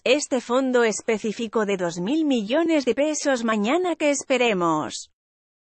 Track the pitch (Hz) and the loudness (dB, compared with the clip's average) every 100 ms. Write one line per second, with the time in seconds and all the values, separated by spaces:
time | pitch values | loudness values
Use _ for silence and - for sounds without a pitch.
0 | 214 285 - 254 - 247 262 247 233 202 | 0 0 0 -4 0 0 2 2 2 0
1 | - 214 220 196 226 233 202 196 175 175 | -2 -2 -2 -4 -4 -2 0 -2 -2 -4
2 | 185 311 302 254 202 294 330 311 254 226 | -2 0 2 0 2 0 2 2 0 0
3 | 302 294 294 254 226 220 202 339 359 320 | 0 0 -2 0 0 0 0 0 0 0
4 | 294 277 - 247 240 190 170 156 135 - | 0 0 0 2 2 2 2 0 -2 -8
5 | - _ _ _ _ _ | -16 _ _ _ _ _